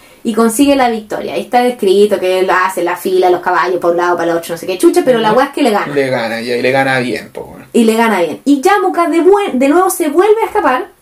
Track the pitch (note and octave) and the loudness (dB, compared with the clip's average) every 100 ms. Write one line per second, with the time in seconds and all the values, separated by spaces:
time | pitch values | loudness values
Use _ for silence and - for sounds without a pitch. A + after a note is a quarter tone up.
0 | - - A#3 G#3+ A#3 A3 C#4 C#4 B3 A3 | -20 -10 -6 0 0 2 2 2 2 -2
1 | - - - - G3+ B3 B3 B3 G3 G3 | -6 -8 -6 -8 -2 0 0 0 0 2
2 | G#3 F#3+ F#3 F#3 F#3+ F3+ F#3 F3+ F3 F#3 | 2 2 0 0 0 0 0 -2 -4 -4
3 | - F#3 F3+ F3 F#3+ F3+ F3 F3 F3 F3 | -2 0 2 0 0 -2 0 -2 0 0
4 | F3 E3+ E3 E3+ E3+ E3+ E3+ F#3 E4+ F4+ | 0 -2 -2 -4 -6 -10 -8 0 2 2
5 | C4 A#3 A3 A#3 C#4 - C4+ G3+ D3 C#3+ | 2 0 2 0 0 0 0 0 -2 -2
6 | C3+ B2+ A2+ A2+ A#2 A#2+ B2 C3+ C3+ C3 | -2 -2 -4 -6 -4 -2 0 0 0 0
7 | B2 - - - - - - - A3+ A3 | -2 -6 -8 -14 -14 -18 -4 2 2 2
8 | A#3 - E3+ - - C#4+ F#4 G4+ F#4 D#4 | 0 0 -2 -2 0 2 2 2 0 0
9 | E4+ E4 D#4+ G4+ G4 B3+ C#4 E4 F#4 - | 0 2 4 4 2 0 2 2 2 0
10 | D#4 D4+ G#4 G#4+ G#4 G#4 D#4 B3+ G4 _ | -2 0 2 2 0 0 0 -2 -4 _